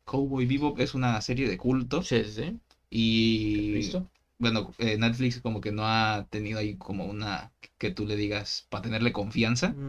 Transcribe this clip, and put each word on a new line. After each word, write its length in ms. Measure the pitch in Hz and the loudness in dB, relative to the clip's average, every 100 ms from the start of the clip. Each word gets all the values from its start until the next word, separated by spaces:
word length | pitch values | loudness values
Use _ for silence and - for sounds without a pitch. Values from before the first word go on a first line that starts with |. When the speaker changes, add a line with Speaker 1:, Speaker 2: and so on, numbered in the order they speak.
| - | -4
Speaker 1:
Cowboy 400 | 135 139 135 123 | -2 0 0 2
Bebop 340 | 139 151 143 | 2 2 0
es 140 | 131 | 0
una 260 | 131 123 107 | 2 2 0
serie 260 | - 127 123 | 0 0 0
de 100 | 92 | 0
culto. 520 | 123 131 123 151 - | 2 2 2 -2 2
Speaker 2:
Sí, 140 | 117 | 2
sí, 80 | 107 | 2
sí. 260 | 107 151 233 - _ _ | -4 -6 -8 -14 _ _
Speaker 1:
Y 800 | 117 113 113 113 110 107 104 107 | 0 2 4 4 4 2 0 0
Speaker 2:
¿Listo? 400 | 104 185 185 185 _ _ - | 0 -2 -2 -4 _ _ -2
Speaker 1:
bueno, 320 | 117 110 95 - | 0 2 -2 -2
eh, 180 | 113 107 | 0 2
Netflix 440 | 117 120 127 120 | 2 2 0 0
como 200 | 120 110 | -2 -2
que 100 | 107 | -2
no 120 | 104 110 | -2 2
ha 420 | 113 110 107 98 | 2 2 0 -4
tenido 280 | 107 104 110 | -6 -4 -2
ahí 180 | 107 95 | -4 -6
como 280 | - 98 87 | -6 -6 -6
una 480 | 104 104 98 - _ - - | -6 -4 -6 -8 _ -20 -6
que 120 | 101 | -6
tú 140 | 92 104 | -4 -2
le 100 | 104 | -2
digas 500 | 101 104 104 - - | -2 -2 -4 -8 -6
para 140 | 101 | -6
tenerle 300 | 113 110 120 | -2 0 0
confianza. 680 | 107 101 117 113 123 - 139 | 0 -2 2 2 2 0 -2